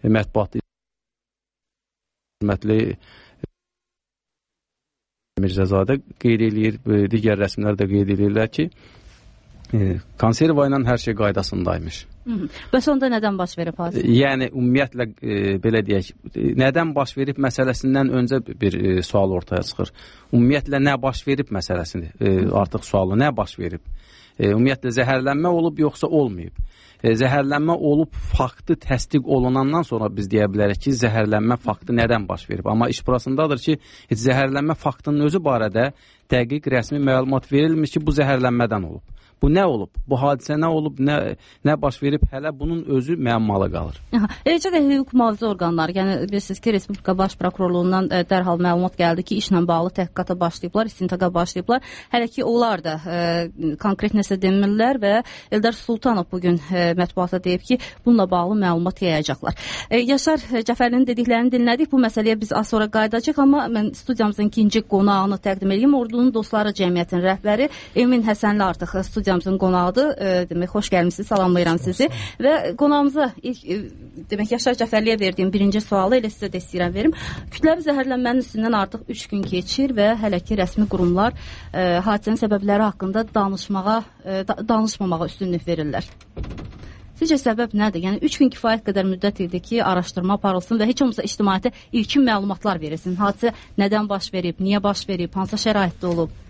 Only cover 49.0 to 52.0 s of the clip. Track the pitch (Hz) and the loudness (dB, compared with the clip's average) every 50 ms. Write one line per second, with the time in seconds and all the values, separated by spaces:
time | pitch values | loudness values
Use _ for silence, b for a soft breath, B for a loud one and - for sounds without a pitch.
49 | 175 170 170 175 180 - - 202 - - 196 175 175 170 170 165 170 180 - - | 2 2 2 0 -2 -4 -4 -4 0 2 2 2 4 2 2 0 0 -2 -2 -4
50 | 180 165 - - 180 - 185 180 175 170 - - - 175 - 208 226 220 - - | -6 -4 -4 -8 -4 -4 -2 -2 -2 -2 -2 -6 -10 -4 -2 -2 -2 -2 -4 -6
51 | 185 180 185 180 190 180 180 170 175 175 - 180 175 - 233 262 B B B B | -4 -4 -2 0 0 0 0 0 -2 -2 -4 -6 -2 0 -2 -2 B B B B